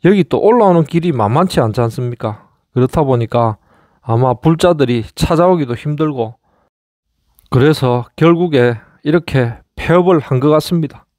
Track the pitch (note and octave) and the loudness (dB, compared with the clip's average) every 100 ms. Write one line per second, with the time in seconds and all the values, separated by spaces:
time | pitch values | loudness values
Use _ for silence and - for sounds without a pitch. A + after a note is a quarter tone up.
0 | E3 G3+ E3 B2 G3 A#3+ G#3 E3+ D3+ E3 | 2 2 0 2 2 4 4 2 0 -2
1 | F3 C3 G2+ C3 F#3+ F3+ A#2 G#2 A#2 A#2+ | -2 -2 0 0 0 0 -2 -2 -4 -4
2 | B2 A#2+ A2 G#2 _ _ _ B2 B2 - | -8 -8 -10 -10 _ _ _ -2 0 0
3 | C#3 B2 A#2+ A#2+ A#2 G#2 _ _ _ _ | 0 0 0 0 -2 -4 _ _ _ _
4 | - A#2 B2+ A#2 D#3 E3 F3+ E3 B2+ A#2+ | -4 0 0 0 0 2 0 2 0 -2
5 | G#2+ - - E3 F3 F3+ B2+ A#2 D3+ D3 | -6 -6 -2 2 2 0 -2 -6 -6 -4
6 | D#3 C3 A2 A2+ _ _ _ _ _ _ | -4 -4 -8 -10 _ _ _ _ _ _
7 | _ _ _ _ _ C3 C#3+ D3+ B2+ B2 | _ _ _ _ _ 2 2 2 0 -2
8 | A#2 - D#3+ E3+ F3 C#3 A#2+ A2+ _ _ | -6 0 2 2 0 2 2 -2 _ _
9 | D3 E3+ E3+ C#3 A#2+ A2+ _ - - F3 | -2 -2 0 -2 -2 -6 _ -10 0 0
10 | F3+ E3+ - C3 D3 D3+ - E3+ D3+ - | 2 0 0 -2 2 0 0 -4 -4 -10
11 | _ | _